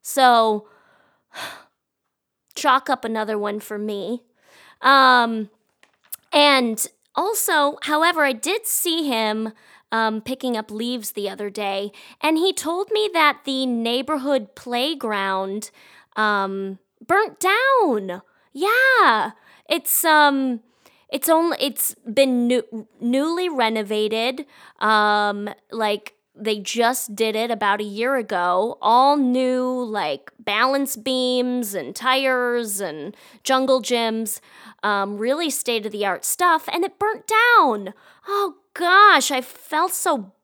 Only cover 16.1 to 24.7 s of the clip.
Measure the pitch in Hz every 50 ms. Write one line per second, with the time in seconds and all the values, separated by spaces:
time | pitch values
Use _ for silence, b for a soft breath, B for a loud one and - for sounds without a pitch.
16.1 | _ - 214 214 208 202 196 196 196 196 196 196 190 190 _ _ _ _ - -
17.1 | 339 392 440 - - _ - 370 392 453 523 539 539 508 427 320 240 214 196 185
18.1 | 180 190 - _ _ _ _ _ _ 277 339 403 453 494 523 523 523 466 392 285
19.1 | 233 214 - 220 b b b b b b b - 302 339 - - - - - 330
20.1 | 311 302 294 285 277 269 269 262 247 226 b b b b b b b b b b
21.1 | - 285 - 320 330 320 330 339 - - - 285 220 - - - - _ _ 233
22.1 | 208 262 277 262 254 240 240 240 254 247 - - - 220 214 _ _ _ - 240
23.1 | 247 269 285 320 339 349 359 359 311 262 233 220 220 220 214 196 214 214 214 214
24.1 | 220 226 226 247 262 262 294 B B B B B